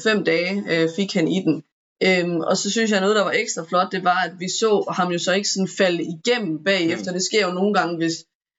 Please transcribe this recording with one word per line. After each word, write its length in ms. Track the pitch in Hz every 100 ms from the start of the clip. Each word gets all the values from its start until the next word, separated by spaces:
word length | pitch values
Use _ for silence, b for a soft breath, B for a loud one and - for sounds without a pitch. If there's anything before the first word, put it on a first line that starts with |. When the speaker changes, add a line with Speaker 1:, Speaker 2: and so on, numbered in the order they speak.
Speaker 1:
fem 200 | 220 214
dage, 400 | - 165 175 202 202
øh, 180 | 170 165 165
fik 160 | 196
han 140 | 196 160
i 140 | 180
den. 180 | 165 151 - _ _ _
Øhm, 380 | 190 185 175 170
og 160 | - 185
så 140 | 202
synes 200 | 208 220
jeg, 100 | 208
noget, 160 | 190 214
der 80 |
var 80 | 180
ekstra 320 | 160 240 - 165
flot, 240 | 180 190
det 120 | 190
var, 140 | 180 180
at 80 | 175 180
vi 80 | 185
så 440 | - 220 208 - 190
ham 160 | 180
jo 60 | 175
så 140 | 170
ikke 160 | 185 208
sådan 200 | 202 180 -
falde 240 | 190 170
igennem 640 | 156 165 233 247 202 156
bagefter. 460 | 156 196 165 180 190
Speaker 2:
Mm. 40 |
Speaker 1:
Det 80 | 175
sker 220 | 185 214 185
jo 60 |
nogle 220 | 180 202
gange, 220 | 196 170 170
hvis, 160 | 165 165 - _ _